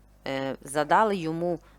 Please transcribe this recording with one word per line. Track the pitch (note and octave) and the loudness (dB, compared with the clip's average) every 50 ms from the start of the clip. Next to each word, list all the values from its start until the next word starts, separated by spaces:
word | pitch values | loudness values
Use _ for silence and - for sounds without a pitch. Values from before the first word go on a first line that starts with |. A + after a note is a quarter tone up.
| _ _ _ _ - | _ _ _ _ -8
е, | C3+ C3+ C3+ C3+ C3+ B2+ - | -6 -6 -4 -4 -6 -6 -8
задали | - C#3+ - D3+ D3 D3 F3 F#3+ A3 G#3+ G3+ | -10 -4 -2 -2 2 4 4 4 6 4 0
йому | F#3 D#3+ D#3+ D#3+ E3 F3 F3 E3+ - - - - | -2 -2 -4 -4 -2 -2 -2 -4 -4 -8 -14 -20